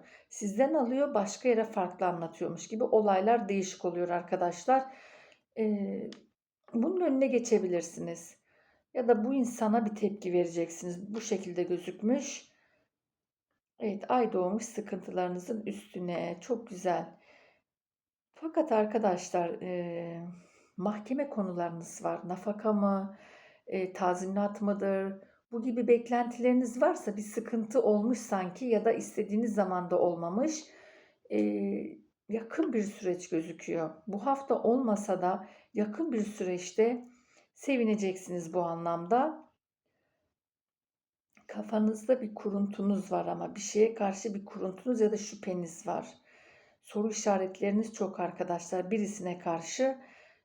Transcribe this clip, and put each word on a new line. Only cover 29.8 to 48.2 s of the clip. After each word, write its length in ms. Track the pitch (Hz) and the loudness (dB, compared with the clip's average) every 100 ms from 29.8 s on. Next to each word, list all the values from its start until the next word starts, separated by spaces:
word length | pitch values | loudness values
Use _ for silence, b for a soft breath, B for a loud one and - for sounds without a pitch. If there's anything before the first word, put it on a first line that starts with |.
| 175 180 | 2 4
olmamış, 680 | 180 170 170 196 311 311 - B B B B B - | 4 2 -2 0 0 -2 -8 B B B B B -4
eee, 680 | 208 208 208 202 202 214 - - _ - | 0 2 0 0 -2 -6 -12 -18 _ -6
yakın 440 | 220 226 - 320 | -6 -4 -2 0
bir 100 | 233 | 0
süreç 460 | 202 - 185 180 - | -2 -2 -4 -4 -2
gözüküyor. 600 | 165 170 165 - 165 160 - - | -4 -4 -8 -6 -4 -4 -6 -8
Bu 200 | 202 269 | -4 0
hafta 360 | 269 - 233 | 0 0 2
olmasa 600 | 214 254 240 202 - 180 | 4 2 2 0 0 0
da 260 | 175 196 B B B | 2 0 B B B
yakın 380 | 208 208 - 330 | -2 -2 -2 -2
bir 120 | 226 | 0
süreçte 840 | 208 - 185 180 175 - 226 247 B B B B B | -2 -2 -2 -2 -2 4 4 2 B B B B B
sevineceksiniz 1000 | _ - 262 220 208 196 185 - 175 165 | _ 0 2 4 2 0 -2 -6 -6 -2
bu 80 | 175 | 0
anlamda. 840 | 170 165 170 170 175 240 302 320 - _ _ _ _ _ _ _ _ _ _ _ _ _ _ _ _ _ _ _ - | 0 0 0 -2 4 4 4 0 -12 _ _ _ _ _ _ _ _ _ _ _ _ _ _ _ _ _ _ _ -14
Kafanızda 760 | 208 214 214 214 214 - 247 | -10 -2 2 2 2 2 0
bir 120 | 214 | 0
kuruntunuz 760 | - 208 202 202 - 196 196 - | -6 -4 0 -2 0 0 0 0
var 140 | 175 170 | -2 -2
ama 280 | 170 170 | -4 -6
bir 60 | - | -8
şeye 340 | - 208 220 | -2 4 4
karşı 400 | - 196 196 226 | 4 -2 -2 -4
bir 100 | 202 | -6
kuruntunuz 560 | 196 196 190 190 254 226 | -8 -6 -6 -4 -2 2
ya 120 | 214 | 2
da 40 | 208 | 2
şüpheniz 720 | - 202 - 180 170 - 170 | -4 -10 -6 -6 -6 -8 -6
var. 200 | - - - b b b b b b | -4 -6 -14 b b b b b b
Soru 280 | - 208 220 | -8 -2 -2
işaretleriniz 840 | 214 214 196 190 - 202 202 226 | 0 2 2 0 -2 0 0 0
çok 280 | - 190 - | -2 -4 -2